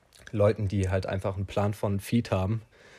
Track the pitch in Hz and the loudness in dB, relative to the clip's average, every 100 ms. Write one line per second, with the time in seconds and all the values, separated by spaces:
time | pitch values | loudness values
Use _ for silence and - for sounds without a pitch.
0 | _ - - 104 104 92 101 101 92 95 | _ -20 -6 4 4 4 0 0 2 0
1 | 90 95 101 95 98 - 101 107 107 98 | 0 -4 -4 -4 -4 0 0 0 -2 -2
2 | - 117 - 95 95 110 - - - | 0 -2 0 0 0 -2 -6 -20 -20